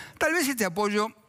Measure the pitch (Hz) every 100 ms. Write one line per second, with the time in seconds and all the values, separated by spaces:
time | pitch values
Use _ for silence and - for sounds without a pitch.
0 | - - 311 339 277 247 190 170 208 208
1 | 220 -